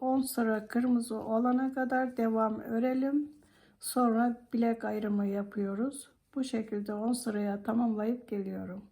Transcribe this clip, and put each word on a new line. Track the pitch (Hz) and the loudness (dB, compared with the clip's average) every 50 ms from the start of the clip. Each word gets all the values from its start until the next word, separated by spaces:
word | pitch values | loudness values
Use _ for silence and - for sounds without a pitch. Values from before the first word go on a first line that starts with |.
on | 262 262 262 269 | 0 2 2 2
sıra | 262 262 - 247 233 220 220 214 214 | 2 0 0 0 2 2 2 0 -2
kırmızı | - - 240 247 254 247 240 233 - 220 | -2 0 2 2 4 4 2 2 -2 -4
olana | 220 - - 220 226 240 247 247 254 269 262 262 | -6 -2 0 0 2 4 4 2 2 2 0 0
kadar | 262 262 247 254 254 262 247 254 | -2 0 0 2 0 0 0 0
devam | - 226 226 220 220 220 220 220 220 | 0 0 2 2 2 2 0 0 -4
örelim. | - - 226 226 240 254 262 262 262 269 285 294 294 - - - - - _ _ _ _ _ _ | -4 -4 -2 0 2 2 2 2 0 2 2 0 0 -2 -8 -16 -20 -20 _ _ _ _ _ _
Sonra | - - - 254 247 233 220 226 240 240 233 240 - - | -10 -2 2 4 4 4 4 4 2 2 0 -4 -6 -4
bilek | - 226 233 233 226 226 - | 0 2 2 2 2 0 -2
ayrımı | 214 214 214 214 208 208 202 202 | -4 -4 -2 0 0 0 2 2
yapıyoruz. | 196 196 202 202 202 - 208 202 196 196 202 240 277 285 - - - _ _ _ _ - | 0 0 -2 -4 -4 -4 -2 -2 -2 -2 -2 -2 -2 -4 -6 -12 -18 _ _ _ _ -6
Bu | 277 262 | -4 -2
şekilde | 262 - 226 214 214 214 208 208 214 208 | -2 -2 -4 -2 -4 -4 -4 -4 -4 -4
on | 208 214 233 | -2 0 0
sıraya | 247 240 - 233 208 208 208 202 196 202 | 0 0 -2 -2 -2 0 0 0 -2 -2
tamamlayıp | 202 233 220 233 240 233 214 214 214 226 247 247 - - | -2 0 0 2 2 2 0 0 0 -2 -2 -2 -4 -6
geliyorum. | 214 202 190 190 190 190 190 180 185 202 208 - | -6 -4 -4 -4 -6 -8 -8 -8 -10 -12 -14 -18